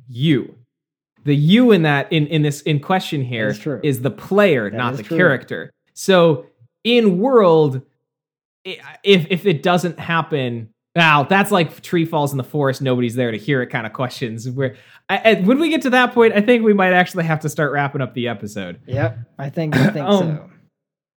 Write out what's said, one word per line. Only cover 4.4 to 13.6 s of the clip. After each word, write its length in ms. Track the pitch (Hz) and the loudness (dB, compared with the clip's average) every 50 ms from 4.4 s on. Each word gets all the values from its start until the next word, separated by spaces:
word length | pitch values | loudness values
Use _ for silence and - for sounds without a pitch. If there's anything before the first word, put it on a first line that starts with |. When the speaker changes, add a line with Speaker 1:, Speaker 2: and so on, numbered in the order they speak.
| 208 190 151 123 107 98 | 4 4 2 2 0 -4
Speaker 2:
That 60 | 104 | -4
Speaker 1:
not 160 | 117 123 120 127 | -4 -4 -4 -4
Speaker 2:
is 60 | 151 | -6
Speaker 1:
the 60 | - | -8
Speaker 2:
true. 120 | - 165 | -4 0
Speaker 1:
character. 540 | 165 185 165 135 120 - - 120 85 80 - _ _ _ _ _ | 2 4 4 2 0 -4 -8 -10 -10 -12 -14 _ _ _ _ _
So 520 | - - - 190 180 170 165 151 - - - _ _ _ _ _ _ - | -6 0 2 4 6 6 4 2 0 -4 -12 _ _ _ _ _ _ -2
in 340 | 220 240 240 226 208 180 175 | 2 2 4 4 4 2 2
world, 640 | 208 269 262 233 208 175 165 160 156 147 131 131 - _ _ _ _ _ _ _ _ _ _ _ _ _ _ _ _ | 0 2 4 4 6 6 6 4 4 2 0 -4 -10 _ _ _ _ _ _ _ _ _ _ _ _ _ _ _ _
i-, 120 | 190 175 117 127 139 156 - - | -16 -16 -16 -16 -20 -20 -6 0
if, 220 | 196 196 180 151 - | 2 2 2 2 0
if 160 | 190 165 - | -4 -2 0
it 160 | 202 185 139 - | -2 -2 0 0
doesn't 360 | 180 175 180 175 175 165 - | 0 0 0 0 -2 -6 -8
happen, 680 | - - 170 165 156 - 160 143 127 123 120 117 110 107 _ _ _ _ _ | -6 -4 -4 -4 -2 -2 -4 -4 -4 -4 -6 -8 -10 -14 _ _ _ _ _
now 260 | 170 165 160 151 151 165 | 2 4 4 4 4 2
that's 280 | - 190 196 - - 208 | 2 2 0 2 2 0
like 280 | 180 165 - - - - | 0 0 -2 -6 -12 -8
tree 220 | - - 175 160 | -4 -2 -2 -2
falls 260 | 160 170 151 143 135 135 | -2 -2 -2 -2 -2 -4
in 60 | 135 | -6
the 40 | 123 | -8
forest, 360 | - - 151 143 135 127 - 139 | -6 -4 -2 -2 -2 -2 -2 -2
nobody's 320 | 131 127 123 123 120 113 | -2 0 0 -2 -2 -2
there 160 | 127 127 117 | -2 -4 -4
to 80 | 113 107 | -4 -6
hear 240 | - - 143 131 | -4 -2 -2 -2